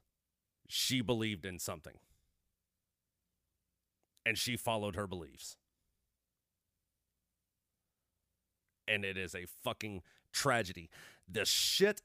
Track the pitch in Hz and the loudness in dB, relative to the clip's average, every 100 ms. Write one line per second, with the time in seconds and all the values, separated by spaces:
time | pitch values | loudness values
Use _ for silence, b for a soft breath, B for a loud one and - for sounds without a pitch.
0 | _ _ _ _ _ _ - - - 131 | _ _ _ _ _ _ -6 0 2 2
1 | 113 117 110 101 95 90 - 87 - - | 2 2 2 -2 -6 -6 -6 -8 -10 -20
2 | _ _ _ _ _ _ _ _ _ _ | _ _ _ _ _ _ _ _ _ _
3 | _ _ _ _ _ _ _ _ _ _ | _ _ _ _ _ _ _ _ _ _
4 | _ _ - 107 - 117 - 113 104 95 | _ _ -2 0 0 -2 0 0 0 -2
5 | 101 90 76 - - - _ _ _ _ | -4 -6 -8 -12 -16 -16 _ _ _ _
6 | _ _ _ _ _ _ _ _ _ _ | _ _ _ _ _ _ _ _ _ _
7 | _ _ _ _ _ _ _ _ _ _ | _ _ _ _ _ _ _ _ _ _
8 | _ _ _ _ _ _ _ _ - 107 | _ _ _ _ _ _ _ _ 0 0
9 | 98 95 92 92 90 - - 113 107 98 | 0 -4 -6 -8 -10 -8 -6 -4 -6 -8
10 | b b b - 139 120 95 90 82 B | b b b -2 2 2 2 -6 -14 B
11 | B B - 98 95 - - - 196 208 | B B -6 0 2 4 4 6 6 4